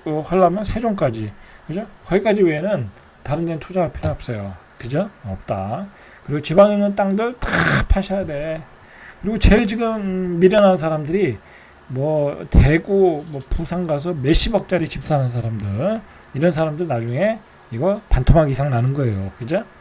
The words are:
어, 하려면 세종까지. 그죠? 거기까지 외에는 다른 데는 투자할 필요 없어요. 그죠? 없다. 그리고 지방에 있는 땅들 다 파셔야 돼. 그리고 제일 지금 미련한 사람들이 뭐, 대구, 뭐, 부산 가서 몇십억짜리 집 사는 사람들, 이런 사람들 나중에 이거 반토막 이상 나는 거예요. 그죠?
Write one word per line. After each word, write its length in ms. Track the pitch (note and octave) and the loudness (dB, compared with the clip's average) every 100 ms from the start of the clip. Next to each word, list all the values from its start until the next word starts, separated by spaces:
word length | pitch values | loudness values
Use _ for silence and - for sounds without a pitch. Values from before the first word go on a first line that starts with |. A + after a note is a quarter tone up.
| E3+ | -6
어, 180 | D3+ D3 | -6 -2
하려면 380 | F3+ F3+ F#3+ | 2 4 2
세종까지. 680 | G#3 - A#3 G3 D3 A2 G#2+ - - - - | -4 -4 -4 -2 -2 -2 -8 -12 -20 -20 -10
그죠? 200 | E3+ A3 - - | -10 -10 -16 -2
거기까지 380 | F3+ A3 G#3 | 0 2 2
외에는 460 | F3+ D3+ F#3+ F#3 G#2 - - _ | 2 2 -2 -4 -6 -12 -20 _
다른 220 | - D3+ E3+ | -6 -4 -2
데는 140 | D#3 | -6
투자할 320 | - F#3 D#3+ | -6 -2 -2
필요 180 | - D#3 | -2 -4
없어요. 440 | C#3 - A2 G2 F#2+ - - | -4 -6 -8 -8 -12 -18 -16
그죠? 320 | A#2+ C#3+ G#3 - G2+ | -6 -4 -4 -8 -12
없다. 640 | F#2+ - G#2 F#2+ C3+ G3+ - - - - | -10 -6 -6 -4 -6 -8 -16 -20 -18 -8
그리고 160 | D3 | -6
지방에 320 | D3 D#3+ G#3 | 2 6 6
있는 220 | G#3 G3+ G3+ | 6 0 0
땅들 440 | G3 G3 A#3 B3 | 0 0 -2 -4
다 100 | - F3+ E3 C#3 - | -2 0 2 2 2
파셔야 380 | G3 F#3+ G3 E3 | 2 2 -4 -4
돼. 380 | C#3+ D#3 D#3+ - - - - - - | -6 -6 -8 -12 -20 -20 -20 -20 -10
그리고 180 | F#3+ A3 | -6 2
제일 260 | - G#3+ G#3+ | 6 6 4
지금 720 | A3+ A3+ A3 G3 F#3 F#3 E3+ | -2 -2 -2 -4 -4 -2 4
미련한 380 | F3+ G#3 G3 F3+ | 6 8 6 4
사람들이 640 | D#3+ D#3 D3 F#3 E3+ G#2 - - - - - | 0 -4 -2 0 0 -4 -12 -20 -20 -20 -10
뭐, 580 | C3 D3 D#3 C#3+ - - | -4 -2 0 -2 -4 2
대구, 720 | - C3 D#3+ - G3 F#3 D3+ D#3+ | 4 6 4 2 4 4 2 -6
뭐, 120 | C#3 - | -12 -4
부산 380 | - E3 F3 F3 | -4 -2 -4 -2
가서 260 | D3 E3 | -2 -4
몇십억짜리 720 | E3 C3 E3 - G#3 G3 F3+ D#3 | -2 0 2 2 -2 -2 -2 -2
집 180 | - - | -8 -2
사는 260 | D3 B2+ | -2 0
사람들, 680 | A#2+ A2+ A2 G2 G2+ E3+ A3 - - - | -2 -4 -6 -6 -4 -4 -4 -8 -20 -12
이런 180 | C3+ F3 | -2 0
사람들 360 | D3+ D#3+ D3+ F3 | 2 -2 -2 -4
나중에 520 | A#2+ A#2 B2+ G3+ A3 - - - | -4 -4 -2 -2 -2 -10 -20 -12
이거 300 | A2+ E3 D#4 - | -4 -2 -2 0
반토막 420 | C3+ B2+ E3 D3+ | 0 4 4 4
이상 180 | C3+ C#3+ | 0 0
나는 240 | A#2+ B2+ | 0 0
거예요. 380 | C#3 B2+ G2+ F#2+ - | 0 -2 -2 -6 -10
그죠? 260 | A#2 F3+ A3+ - | -6 -4 -6 -12